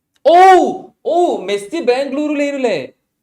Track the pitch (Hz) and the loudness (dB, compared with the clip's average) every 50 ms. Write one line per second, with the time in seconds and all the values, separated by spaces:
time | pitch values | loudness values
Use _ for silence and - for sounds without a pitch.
0 | _ _ _ _ _ 277 330 349 370 381 370 349 - - - - - - _ _ | _ _ _ _ _ 2 4 6 6 6 6 6 4 0 -4 -8 -12 -18 _ _
1 | _ 226 311 339 349 320 233 - 185 185 202 202 202 202 302 339 320 247 240 254 | _ -4 -2 0 0 -2 -2 -6 -6 -6 -8 -8 -8 -8 -10 -6 -2 -2 -2 -2
2 | 277 277 247 285 302 302 302 277 285 285 277 277 262 233 196 151 127 123 - _ | -2 -4 -6 -6 -6 -4 -4 -4 -4 -4 -4 -4 -4 -4 -4 -6 -8 -10 -16 _
3 | _ _ _ _ | _ _ _ _